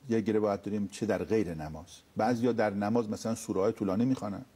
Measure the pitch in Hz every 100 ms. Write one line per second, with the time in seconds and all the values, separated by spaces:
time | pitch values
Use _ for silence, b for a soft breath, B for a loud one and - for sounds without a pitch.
0 | 127 113 104 107 104 101 101 104 98 -
1 | 107 92 90 110 87 80 76 76 - -
2 | - - 110 120 120 113 107 101 101 120
3 | 107 107 110 113 - 95 104 - 98 98
4 | 123 131 107 98 -